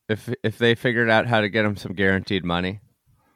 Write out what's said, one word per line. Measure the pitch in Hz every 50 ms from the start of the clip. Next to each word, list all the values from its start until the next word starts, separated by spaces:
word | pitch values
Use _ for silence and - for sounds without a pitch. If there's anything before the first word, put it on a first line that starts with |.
| _
if, | - 110 - - 120 123 - -
if | 113 104 -
they | 120 117 117
figured | - - 127 117 120 117 113
out | 110 110 -
how | 120 117 110
to | 107 101
get | 95 110 107
him | 104 101
some | 95 - 95 92
guaranteed | 90 98 95 95 95 92 - 104 92 85
money? | 85 85 87 90 92 104 107 - _ _ _ _ _ _ _ _ _ _